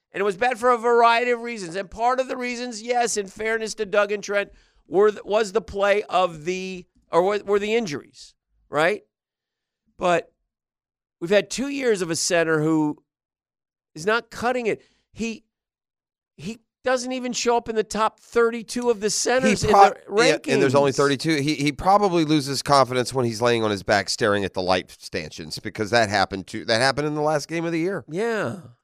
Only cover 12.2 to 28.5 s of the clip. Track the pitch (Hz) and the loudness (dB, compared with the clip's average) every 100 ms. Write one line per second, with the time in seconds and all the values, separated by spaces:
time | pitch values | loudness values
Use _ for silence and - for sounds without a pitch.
12.2 | - 170 160 156 156 160 151 - _ _ | 0 0 2 2 2 2 0 -4 _ _
13.2 | _ _ _ _ _ _ _ 156 180 226 | _ _ _ _ _ _ _ -8 -2 -2
14.2 | 226 - 233 254 226 143 _ _ _ - | -4 -6 -4 -2 -2 -4 _ _ _ -10
15.2 | 226 220 _ _ _ _ _ _ _ _ | -8 -8 _ _ _ _ _ _ _ _
16.2 | _ - 156 233 _ _ 254 262 247 254 | _ -16 -14 -14 _ _ 0 0 0 -6
17.2 | 247 214 233 240 233 220 214 208 220 - | -6 -4 0 0 0 -4 -4 -2 -2 -4
18.2 | _ 233 233 233 220 247 240 214 208 - | _ 0 0 0 -8 -4 -2 0 -2 -2
19.2 | - 254 208 202 214 202 196 - - 202 | 0 2 2 2 4 8 8 6 -4 2
20.2 | 247 - - 135 135 143 143 135 143 135 | 2 2 0 2 4 4 4 4 2 0
21.2 | 160 156 143 139 143 135 180 202 202 175 | 0 0 0 -2 -2 0 2 4 4 2
22.2 | 151 156 135 131 - 143 123 127 117 131 | 2 2 0 -4 2 4 4 0 -2 -2
23.2 | 120 107 120 117 110 101 87 101 95 - | -2 0 2 2 0 -2 0 0 0 -2
24.2 | 110 101 95 - 90 92 - - - 92 | 0 0 -2 -4 0 0 -2 -12 -12 -10
25.2 | 76 - 78 - 107 - 104 117 107 101 | -10 -12 -14 -12 -10 -8 0 0 2 0
26.2 | 92 98 - 110 90 113 135 131 151 151 | 0 -4 -10 -8 -2 0 0 0 -4 -2
27.2 | 151 143 - 165 165 165 175 190 - 165 | -2 -2 -4 -6 -4 -4 -4 -6 -8 -6
28.2 | 233 220 147 | -4 -4 -6